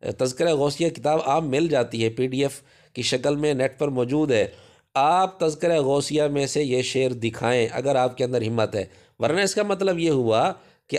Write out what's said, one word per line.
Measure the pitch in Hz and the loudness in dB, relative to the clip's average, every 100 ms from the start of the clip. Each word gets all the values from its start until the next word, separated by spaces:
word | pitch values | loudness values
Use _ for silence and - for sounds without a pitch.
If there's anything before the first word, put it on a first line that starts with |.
अ, | - | -8
तज़किरा | 104 127 127 170 | -4 -4 0 0
गौसिया | 147 143 143 165 | 2 0 0 -2
किताब | 165 143 160 131 | -2 0 0 0
आप | 156 | 0
मिल | 156 135 170 | 0 0 2
जाती | 139 117 113 | 0 0 -2
है, | 113 | -2
पीडीएफ़ | 117 131 131 139 - - _ _ 123 | 0 -2 -2 -2 -4 -18 _ _ -6
की | |
शक्ल | 117 127 143 147 | -2 0 0 0
में | 151 | 0
नेट | 131 135 - | 0 -2 -2
पर | 147 | -2
मौजूद | 127 123 151 147 | -2 0 0 2
है, | 113 98 - - _ _ | 2 0 -6 -20 _ _
आप | 139 147 180 185 - | 0 2 2 0 0
तज़किरा | 160 147 170 160 | -2 0 0 2
गौसिया | 135 143 143 151 147 | 2 0 0 0 0
में | 143 135 | 0 0
से | 151 | -2
ये | 143 127 | 0 0
शेर | 127 131 127 | 0 0 0
दिखाएं | 120 113 113 120 123 110 | 0 -4 -2 0 2 0
अगर | 123 135 131 | -2 0 2
आपके | 127 - | 0 0
अंदर | 123 123 | -2 -2
हिम्मत | 110 113 104 | -2 0 -2
है, | 107 92 - _ - | -2 -6 -12 _ -4
वरना | 117 175 | 0 2
इसका | 196 214 | 0 0
मतलब | 208 190 196 170 | -2 0 0 0
ये | 165 | 2
हुआ | 135 117 110 175 - - _ | 2 2 2 2 -2 -14 _
कि | - | -8